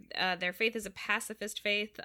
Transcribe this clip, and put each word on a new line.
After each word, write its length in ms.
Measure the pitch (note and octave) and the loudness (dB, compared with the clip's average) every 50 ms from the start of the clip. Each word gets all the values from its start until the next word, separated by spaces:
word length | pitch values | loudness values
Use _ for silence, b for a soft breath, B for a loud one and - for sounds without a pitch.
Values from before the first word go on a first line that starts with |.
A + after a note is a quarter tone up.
| - - - | -12 -8 -2
uh, 200 | - - F#3 F3+ | 0 2 2 2
their 180 | E3+ F3+ F3+ F3+ | 2 0 -2 0
faith 200 | - A3+ A3 A3 | 2 2 2 2
is 120 | A#3 G#3 | 0 -4
a 40 | G#3+ | -6
pacifist 680 | G3 - - - G#3 A3 - - A3 - G#3 G#3+ - - | -8 -4 0 0 0 0 0 -4 -6 -4 -6 -6 -4 -2
faith. 400 | - G#3 G#3 G#3 G#3 A3 - - - | 0 2 2 2 2 -2 -6 -8 -6